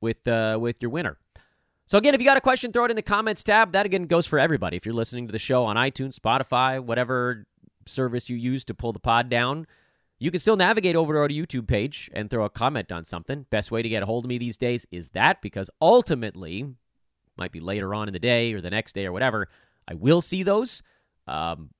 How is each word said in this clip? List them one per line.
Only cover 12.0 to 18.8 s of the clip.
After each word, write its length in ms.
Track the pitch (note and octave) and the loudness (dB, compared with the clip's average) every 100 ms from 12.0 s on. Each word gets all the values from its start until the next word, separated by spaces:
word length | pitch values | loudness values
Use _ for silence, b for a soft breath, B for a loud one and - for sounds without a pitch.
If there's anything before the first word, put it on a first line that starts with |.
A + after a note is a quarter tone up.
| - | -10
and 180 | - G#2+ | -8 -4
throw 140 | A#2+ | -2
a 60 | G#2 | -2
comment 420 | - B2 C#3 F#2+ | -2 -2 -2 -6
on 140 | E2+ E2 | -10 -10
something. 400 | E2+ - C#3+ C3+ | -12 -8 -10 -4
Best 200 | G#2+ G2+ | -4 -2
way 100 | A2+ | -4
to 60 | A#2 | -2
get 160 | A2 | -4
a 20 | G2 | -2
hold 200 | A#2+ B2 | -4 -4
of 40 | |
me 80 | B2 | -4
these 200 | A#2+ A2 | -6 -4
days 280 | B2 A#2+ - | -2 -2 -6
is 180 | F2 E2 | -14 -10
that, 320 | - C#3 G3 | 0 2 2
because 280 | G2+ G2+ F#2+ _ | -4 -8 -10 _
ultimately, 960 | E3 A#3+ - C3+ A2 F#2 E2 F#2+ C#3 B2 _ _ _ _ _ - | 4 6 4 -2 -4 -10 -10 -8 -10 -12 _ _ _ _ _ -12
might 140 | F#2 | -10
be 80 | D#2+ | -8
later 340 | E2 G#2 F#2+ | -6 -4 -4
on 160 | G#2+ G#2 | -4 -6
in 40 | |
the 60 | F2+ | -2
day 320 | A#2+ A#2+ A#2 | 2 2 2
or 60 | G#2+ | -2
the 100 | F2 | -4
next 240 | G#2 | -4